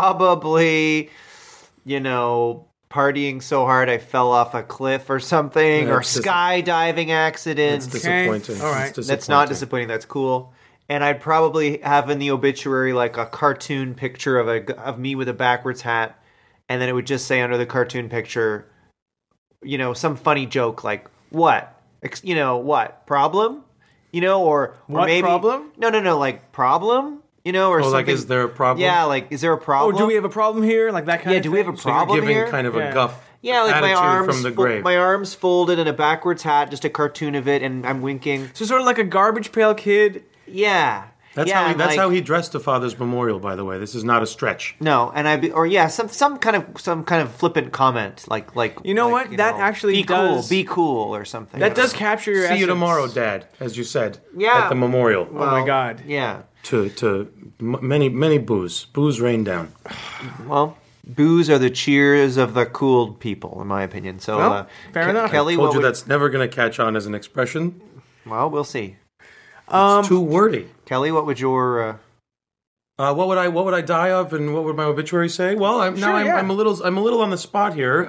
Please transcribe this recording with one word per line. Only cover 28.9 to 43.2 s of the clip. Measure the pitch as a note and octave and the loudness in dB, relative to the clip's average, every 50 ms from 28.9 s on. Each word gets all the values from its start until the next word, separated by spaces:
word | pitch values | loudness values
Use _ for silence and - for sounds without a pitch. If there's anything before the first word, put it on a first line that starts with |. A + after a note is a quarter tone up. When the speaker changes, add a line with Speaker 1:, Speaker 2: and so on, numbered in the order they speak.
| F3 E3+ D#3+ | 2 2 2
Speaker 1:
like, | D3 C#3 C3 C3 - | 2 0 -2 -4 -6
"Is | D3 B2+ | -6 -2
there | D#3 E3 | 0 0
a | D#3+ D#3 | 0 0
problem?" | - D3+ C#3 C#3 D3 G#3 F#3+ | 0 2 2 4 4 4 2
Speaker 3:
Oh, | G3 | 2
do | G#3+ | 2
we | A3 A3 | 2 2
have | G#3 F#3+ | 0 0
a | G3 | -2
problem | - A3 G#3+ A3 G#3+ A3 G#3+ | -2 -2 0 0 0 0 2
here? | A3 A3+ A3+ A3+ A3+ | 2 2 2 2 0
Like | G3+ E3+ D3 | -2 -2 -2
that | E3+ E3+ E3+ | -2 -2 -2
kind | - F3+ | 0 0
Speaker 1:
Yeah, | F#3+ F3+ | 0 2
Speaker 3:
of | - | 0
Speaker 1:
do | D#3 | 0
we | F3 G#3 | 0 0
have | G3 F3+ | 0 -2
Speaker 3:
thing? | - | -6
Speaker 1:
a | - | -4
Speaker 2:
So | - B2+ | -2 0
you're | A#2+ C#3+ | 2 2
Speaker 1:
problem | F3 - - D#3 | 2 2 2 2
Speaker 2:
giving | C#3 C#3+ - | 2 2 2
Speaker 1:
here? | - A3 A#3 | 0 0 -2
Speaker 2:
kind | D3+ C3+ B2+ | -2 -2 -2
of | A#2+ A2+ | -2 -2
Speaker 3:
Yeah. | A#2 D3+ C#3+ | -2 -4 -2
Speaker 2:
a | C3+ | 0
guff | C3+ B2 B2 - - - - _ _ | 0 0 0 -4 -10 -20 -20 _ _
Speaker 1:
Yeah, | - A#3+ B3 A#3+ | -4 0 0 2
like, | A3 G#3+ - D#3 | 2 4 4 4
my | G3 F#3+ | 4 4
Speaker 2:
attitude | F#3+ F3+ F3+ | 4 4 4
Speaker 1:
arms | F3+ F#3 F#3 F#3+ F#3 C3+ | 4 4 2 2 0 0
Speaker 2:
from | B2+ | -2
the | B2 B2 | -2 -2
Speaker 1:
fo-, | A2+ | 0
Speaker 2:
grave. | B2+ B2+ A#2+ A2 G#2 | 0 0 0 0 0
Speaker 1:
my | C3+ F3+ F3+ | 0 2 2
arms | F3+ F#3 F#3 G3 G3+ G3 F#3+ - | 4 4 2 2 0 -2 -6 -6
folded | - F#3+ F3+ F3+ F3+ F3 F3 F3 E3 | -2 0 2 2 2 2 2 2 2
in | D#3+ | 0
a | D3+ | 0
backwards | B2+ D#3+ D3+ D3+ D#3+ D#3+ - F3 E3+ E3+ | 0 2 2 2 2 0 0 -2 -2 -2
hat, | - D#3 D3 C#3+ C#3+ - | 0 0 2 2 2 0
just | C#3+ C3 - | -4 -6 -6
a | D3 | -4
cartoon | - D3+ D3 C#3+ - - D#3 D3 C#3+ | -2 -2 -2 -2 -2 -4 -6 -4 -4
of | C#3 B2 | -2 0
it, | C#3 C#3 C3 | 0 0 0
and | C3 C3 B2+ B2+ B2 | 0 -4 -6 -4 -4
I'm | B2+ C3+ C3 | -4 -4 -2
winking. | B2+ C#3 C#3 B2+ - D3 C#3 C3+ C3+ B2+ - | -4 -6 -6 -4 -4 -4 -4 -4 -6 -10 -10
Speaker 3:
So | - A3 | -8 -2
sort | G#3+ C4 C4 | 0 0 2
of | B3+ | 2
like | B3 A3 A3+ | 2 2 2
a | G#3 | 0
garbage | F3 F#3 G3+ - A3 A3 A3+ G3+ - | 0 2 2 4 4 2 0 -6 -4
pail | - A3+ A3 G#3+ G#3+ | 0 2 4 4 2
kid. | - - G3+ G3+ G#3+ G#3+ G3+ F#3+ - - _ _ _ _ | 2 0 2 4 4 4 2 0 -4 -12 _ _ _ _
Speaker 1:
Yeah. | F3 F#3+ F#3+ G#3 G#3 F#3+ E3+ D3 B2 G#2+ G2 G2 - _ _ _ _ - | -10 -4 0 0 2 2 2 2 0 0 -4 -8 -14 _ _ _ _ -4
Speaker 2:
That's | C#3+ E3 F3+ | -2 0 0
Speaker 1:
Yeah, | G3 F#3 | 2 2
Speaker 2:
how | E3+ | 2
he, | D#3+ | 2
Speaker 1:
and, | D#3+ D3+ | 2 2
Speaker 2:
that's | E3+ D3+ | 2 2
Speaker 1:
like, | D3+ F#3 | 4 2
Speaker 2:
how | F#3+ F3+ | 2 2
he | F3+ F#3 | 2 0
dressed | C3+ C3 D#3+ E3+ E3+ - | 0 0 0 0 -2 -4
the | - C3+ | -8 -6
Father's | - C#3+ C3 B2 B2+ A#2+ G#2+ B2+ | -2 0 0 0 0 -4 -4 -4
Memorial, | B2 A#2+ B2 B2 | -4 -2 -2 0